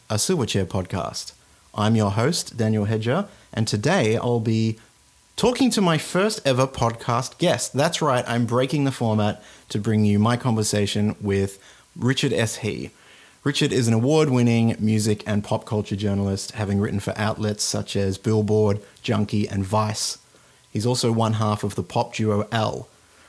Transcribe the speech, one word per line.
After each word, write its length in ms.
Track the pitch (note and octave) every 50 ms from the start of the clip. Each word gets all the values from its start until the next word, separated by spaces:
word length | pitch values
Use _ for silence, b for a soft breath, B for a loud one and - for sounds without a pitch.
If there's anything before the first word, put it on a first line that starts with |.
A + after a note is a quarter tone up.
| _ -
a 60 | A2
Silverchair 500 | G#2+ - - F#3 D#3 A2 - - G2 F#2+
podcast. 680 | - - F#2 F2+ - - F2 - - - - - - - B B B B B B B B
I'm 200 | G#2+ G#2 A2 A2+
your 180 | A2 G#2+ G2
host, 440 | G2 A2+ A#2 D3+ F3 - - - -
Daniel 300 | A#2 G#2+ A2 A2 G#2+ G#2
Hedger, 420 | G#2 A2+ G#2+ A2 A#2+ C#3 F#3+ G3+ B B B B B
and 160 | B A2 A2 -
today 480 | - G#2 G#2+ D3 F#3+ F#3+ A#2+ A2 A2+
I'll 240 | A2+ - B2 A#2+ A#2+
be 380 | A2 A2+ A2 A2+ A2 A2+ A2 B B B B B B _ _ _ _ _ -
talking 320 | - - A#3+ B3 - C4+ A#3
to 100 | - A3+
my 160 | F#3+ E3+ D#3+ C#3+
first 420 | - - - F3+ G3 A3 G#3+ - -
ever 200 | C#3 B2+ B2 C3+
podcast 720 | C3+ - - A#2+ A#2 A2+ - - - A#2+ A#2+ A#2+ - -
guest. 380 | - E3 F3 B2 A2+ - - -
That's 260 | B2+ D3 E3+ E3+ -
right, 240 | D#3+ D3 B2+ B2 A#2+
I'm 200 | A2+ A#2 A#2+ A#2+
breaking 380 | G#2 A2+ B2+ C3 C#3 E3 D3 C#3
the 60 | C3+
format 520 | B2+ - B2 A2+ G#2+ G#2+ G#2 G#2 - - B B B B B B
to 100 | - G#2+
bring 280 | G2+ A2+ G#2+ G#2+ G#2+
you 120 | G#2 G2+ G#2
my 200 | G#2+ A#2 A#2+ A#2+
conversation 760 | - B2+ A2+ A2 G#2 - G#2 G#2 G2+ G2 - G#2+ G#2 G#2+ G#2+ -
with 420 | G#2 G2 G2 G2 G2 G2 - - B B B B B B -
Richard 380 | F2 A2 B2+ C#3 - D3 C3+
S. 240 | - - A2+ G#2+ -
He. 320 | - - G#2 C#2+ A#1+ C2+ - - B B B B B B B B B B
Richard 260 | C#3 C#3+ - D#3 C3+
is 160 | - C3 A#2
an 60 | A2+
award-winning 840 | A2+ A2+ A#2 C#3 D#3 D#3 D#3 C#3+ B2+ B2 A#2+ A#2+ A#2 A2+ A2+ A2+ - -
music 440 | G#2 G#2+ A2 G#2+ G#2 A2 G#2 - -
and 180 | G#2+ G#2 G#2 G#2
pop 220 | - A2 - -
culture 300 | - A2+ G#2+ G2+ - G#2+
journalist, 560 | G2 G#2+ G#2 G2 G2 G2+ G2 G2 F#2+ - -
having 280 | - - G#2 G2 G2+ G2
written 200 | G#2 - - G2+
for 120 | - - - -
outlets 440 | G#2+ A2 - A2 G#2+ G#2 G#2 -
such 340 | - - - G#2+ G2+ - -
as 200 | G2+ G2 F#2+ F#2+
Billboard, 640 | - - A2+ A2 G#2+ G#2+ G2+ G#2+ G#2+ G#2+ G2+ G2+ G#2 B B B B
Junkie, 440 | - - A2 G#2 G#2 - A2 G#2 G#2
and 160 | - G2+ G2
Vice. 540 | F#2+ F#2+ G#2 G#2+ G#2+ G#2+ G#2+ - - - - - B B B B B B B B B B
He's 140 | B A2 G#2
also 260 | A#2+ B2+ - - A#2
one 220 | A2+ A2+ A2+ A2 A2
half 300 | G#2+ A2 G#2+ G#2 G#2 -
of 100 | G2+ -
the 80 | -
pop 320 | F2 - - A#2+ - - -
duo 340 | - G#2+ G#2+ G#2 G2+ G#2 -
Elle. 380 | A#2+ A2+ A2 G#2+ - - - - B B B B B B B